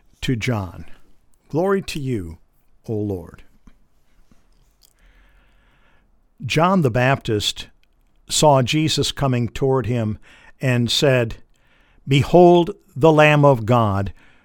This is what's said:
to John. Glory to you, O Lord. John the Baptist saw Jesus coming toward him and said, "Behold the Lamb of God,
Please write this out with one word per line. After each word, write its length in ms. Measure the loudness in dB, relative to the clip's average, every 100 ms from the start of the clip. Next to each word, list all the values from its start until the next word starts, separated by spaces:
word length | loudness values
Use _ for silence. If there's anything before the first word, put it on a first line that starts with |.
| _ _
to 140 | -6 -4
John. 500 | -4 -6 -8 -14 -16 -18 -20 -20 _ _ _
Glory 340 | -6 -2 -4
to 160 | -6 -10
you, 400 | -8 -8 -8 -16 _ _ _ _ -10
O 60 |
Lord. 500 | -6 -6 -8 -12 -20 -20 _ -20 _ _ _ _ _ _ -20 _ _ _ _ _ _ _ _ _ _ _ _ _ _ _ _ _ _ _ _
John 380 | -6 -2 0 2
the 80 | 0
Baptist 760 | 0 0 -2 -2 -4 -4 -8 -14 _ _ _ _ _ -8
saw 320 | 0 2 2
Jesus 480 | 0 -2 -2 -2 -4
coming 360 | -4 -2 -2 -4
toward 380 | -4 -2 -2 -2
him 320 | -4 -4 -8 -14 -20 -20 -6
and 300 | -2 -2 -2
said, 460 | 0 2 2 -2 -8 -18 _ _ _ _ _ 0
"Behold 640 | 0 4 6 6 6 2 -6 _ 0
the 160 | 4
Lamb 340 | 6 4 6 4
of 220 | 2 2
God, 440 | 0 2 -2 -4 -10 -20 _